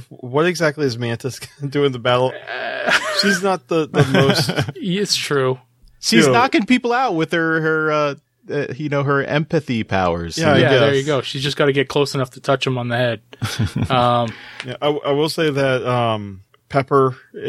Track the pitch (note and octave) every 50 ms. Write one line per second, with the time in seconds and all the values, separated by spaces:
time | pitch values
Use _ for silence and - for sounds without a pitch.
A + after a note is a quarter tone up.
0 | B2 - - - - B2 B2 D3 D#3+ F3+ F3 D#3 E3+ D3+ C#3+ D#3 D3+ C3 A2+ A#2
1 | B2 A#2 A#2 A#2 - C3 - - - - - - C#3+ C#3 C3+ D3 C#3+ C#3+ B2+ A#2+
2 | A2+ B2+ B2 B2 B2+ B2+ - - - - A#2+ B2+ B2 A#2 B2 B2 - - - -
3 | - D#5+ D#5 - - G3+ G3 F3+ F#3+ G3 F#3 F3 _ - F3 E3 D#3 C#3 - D3
4 | C#3+ C3+ C3 C3+ C3+ C#3 C3+ - C3 A#2 - - A#2+ G#2 - F#4 C#4+ F#3+ E3+ G3+
5 | G3+ - - - - - D3+ C#3 C3 B2+ C3 C3 _ _ _ _ _ - _ _
6 | - - A3 - D3+ C#3 B2+ A#3 B3 C4+ - E4 G3+ - B3+ B3 B3 A#3+ A#3+ B3
7 | C4+ A#3+ F3+ D#3+ D#3+ D3+ - E3+ E3 D#3+ D#3+ D#3+ D#3 D#3 D#3+ D#3 D#3 D#3 D3+ D3+
8 | D3 C#3+ C#3 C#3 _ _ _ _ _ G#3 - D3 C3+ - B2 B2+ D3+ D3 C#3+ C#3
9 | C#3 C#3+ C#3+ C#3 C3+ - - D3+ D#3+ - F3 D#3+ - - B2 A2+ G#2 - G2 F#2+
10 | F#2 F2 E2+ E2+ E2+ E2 D#2+ D#3+ E3 D3+ C#3+ - - - C#3 B2+ A#2 - C#3+ C3+
11 | C3+ D3+ D3 B2+ A#2 - - C#3 C3+ D3 C3 - D#3 C#3+ C3+ C#3 C3 - - D3+
12 | C#3+ C3+ - C#3 B2+ - - - - - C#3 C3+ - C3+ B2+ B2 A#2+ A#2+ A#2+ A#2+
13 | B2+ A#2+ A2+ A2 _ _ - - - - - - A2 - - C3 A2 - C3 B2+
14 | A#2+ A#2+ A#2+ A#2+ A#2+ A2 G#2+ - - - - - - B2+ B2 - C#3+ D3+ D3+ C#3+
15 | - C#3 C#3+ C#3+ D#3 D#3 - - E3 D#3 C3+ C#3 C#3 C3+ C3 B2+ G#2 B2 B2 B2
16 | A#2 A2+ A2 G#2+ G#2 G2+ G2 F#2+ - _ _ _ _ - - C#3 C3+ - C#3 C#3
17 | C3+ C3 B2+ - - _ - - -